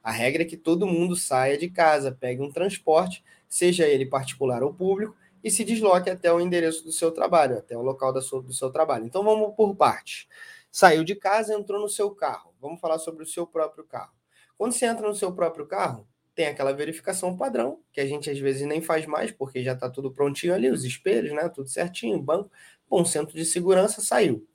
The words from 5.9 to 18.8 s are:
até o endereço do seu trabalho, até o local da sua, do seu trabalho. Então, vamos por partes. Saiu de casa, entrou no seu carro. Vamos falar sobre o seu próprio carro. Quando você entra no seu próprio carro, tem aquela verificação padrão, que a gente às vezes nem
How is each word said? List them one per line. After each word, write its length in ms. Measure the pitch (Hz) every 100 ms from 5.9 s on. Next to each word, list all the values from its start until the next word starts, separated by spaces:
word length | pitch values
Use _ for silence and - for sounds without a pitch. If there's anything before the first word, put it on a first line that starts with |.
| 180 185
até 240 | 185 170
o 80 | 170
endereço 440 | 180 180 165 160
do 80 | 160
seu 180 | - 165
trabalho, 480 | 165 - 175 143 117
até 180 | - 117
o 60 |
local 300 | 127 131 131
da 100 | 131
sua, 180 | 127 135
do 120 | 127
seu 180 | 127 131
trabalho. 340 | 143 156 123
Então, 200 | 113 185
vamos 320 | 208 214 214 208
por 180 | 208
partes. 540 | 196 139 - - - - - - - _
Saiu 320 | - 185 160
de 140 | 160 202
casa, 380 | 190 208 214
entrou 260 | 214 202 202
no 80 | 208
seu 220 | 208 208
carro. 440 | 202 151 113 85 _
Vamos 200 | 139 170
falar 200 | 165 160
sobre 240 | 165 160
o 20 | 156
seu 200 | - 170
próprio 340 | 165 156 -
carro. 300 | - 120 - _ _ _ _ _
Quando 160 | 220
você 140 | 240 233
entra 220 | 226 214
no 60 |
seu 180 | 202 190
próprio 340 | 180 170 165 147
carro, 400 | 190 185 117 _ _ _ -
tem 100 | 151
aquela 260 | 143 139
verificação 640 | 139 151 160 - 185 180 180
padrão, 440 | 269 233 120 320 _
que 80 | -
a 60 | 139
gente 240 | 147 147
às 80 | 139
vezes 280 | 139 135 143
nem 140 | 156